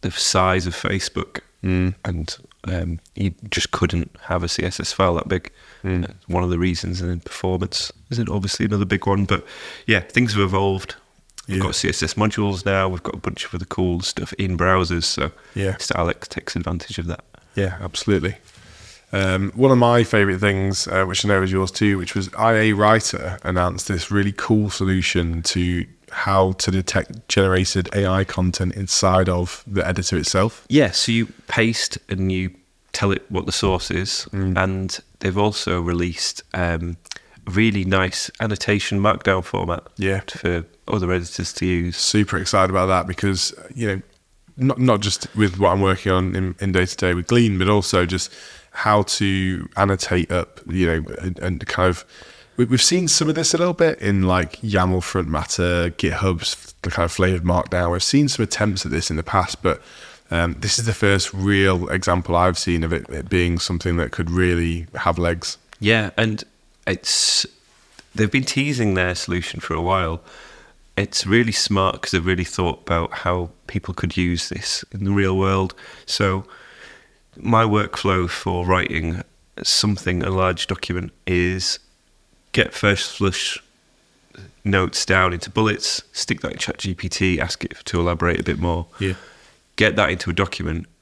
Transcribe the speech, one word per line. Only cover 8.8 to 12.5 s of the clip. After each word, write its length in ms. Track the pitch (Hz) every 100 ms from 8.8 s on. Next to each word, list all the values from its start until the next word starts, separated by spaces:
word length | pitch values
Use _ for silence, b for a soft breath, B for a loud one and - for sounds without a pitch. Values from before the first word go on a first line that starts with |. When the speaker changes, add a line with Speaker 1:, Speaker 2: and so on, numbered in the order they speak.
| 98
Speaker 1:
big 200 | 98 -
one. 200 | 98 95
But 200 | 98 - B B B B
yeah, 140 | 107
things 320 | - - 123
have 80 | 104
evolved. 540 | 98 95 98 95 - - _ _ _ - -
We've 100 | 95
Speaker 2:
Yeah. 60 |
Speaker 1:
got 120 | 95 -
C 140 | -
S 120 | -
S 100 | - -
modules 500 | 107 107 101